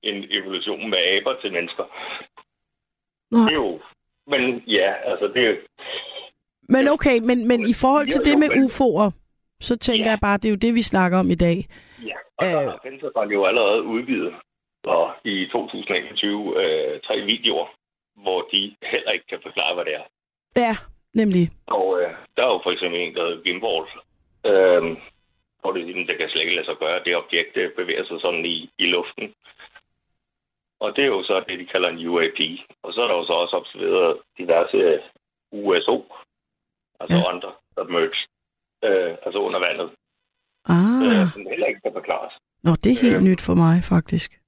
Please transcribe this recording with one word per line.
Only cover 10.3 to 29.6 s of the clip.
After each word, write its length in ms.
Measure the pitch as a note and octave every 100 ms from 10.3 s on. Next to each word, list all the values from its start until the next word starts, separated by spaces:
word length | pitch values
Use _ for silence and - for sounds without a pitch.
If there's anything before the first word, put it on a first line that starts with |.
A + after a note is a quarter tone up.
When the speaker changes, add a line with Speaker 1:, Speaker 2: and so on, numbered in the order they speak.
| G3+
Speaker 2:
det 60 |
er 60 | A3 G3+
jo 80 | A#3
det, 80 |
vi 80 | A#3
snakker 360 | A3+ G3 F3+ F#3
om 120 | F3+
i 40 | E3+ F3
dag. 100 | E3+ - - _ - A#3
Speaker 1:
Ja, 100 | - - -
og 60 | F#3
der 140 | D#3+
Speaker 2:
Øh. 60 | C#3
Speaker 1:
har 120 | -
Pentagon 480 | C3 C3+ C#3 A2+ G#2
jo 140 | G2+
allerede 380 | G2 A#2+ G2+ A2
udgivet, 520 | G#2+ A#2 B2+ A#2 D#2 - _ _ _ _
og 260 | - F2 D#2+ -
i 220 | A2+ G2 F2+
to 160 | A#2+ G#2
tusind 280 | - - F#2
enogtyve, 680 | - - G#2 G#2 G2+ -
øh, 380 | F2+ D#2 C#2 D2 -
tre 140 | -
videoer, 460 | G2+ A2+ A#2+ E2 - - _ _ _ _
hvor 260 | G2 F#2 -
de 240 | G2 G2+ G#2
heller 280 | - C3 -
ikke 160 | G2 -
kan 120 | E2+
forklare, 320 | D#2+ - D2
hvad 100 | F2
det 100 | D#2+
er. 120 | D2+ - _ _ _ _ -
Speaker 2:
Ja, 200 | A#3 G#3+ - - _
nemlig. 360 | A3 G#3+ F3+ E3+ - -
Speaker 1:
Og, 340 | G#2 F#2+ F2+
øh, 80 | F2 E2+ - -
der 60 |
er 100 | B2
jo 60 | F#2+
for 60 | F2+
eksempel 300 | E2+ F2+ E2+
en, 140 | F2
der 80 | E2+ E2+
hedder 160 | E2
Gimbal, 420 | F2+ F2+ A2 D#2+ D#2 - _ _ _ _ A2+
øhm, 460 | F#2+ F#2+ F2 E2 E2 - _ _ _ _ _
hvor 120 | -
det, 140 | F#2 E2+ F#2 E2
det 80 | F2
kan 100 | D#2
slet 120 | -
ikke 120 | E2
lade 120 | F2 D#2
sig 100 | D#2
gøre, 200 | D#2 F2
at 80 |
det 120 | - E2+
objekt, 380 | - E2+ E2+
det 180 | - F2+ -
bevæger 280 | F2+ - F#2
sig 140 | E2
sådan 240 | F2+ F2
i, 260 | F2 E2 E2 -
i 80 | F2
luften. 480 | F2+ E2 - G#2 _ _ _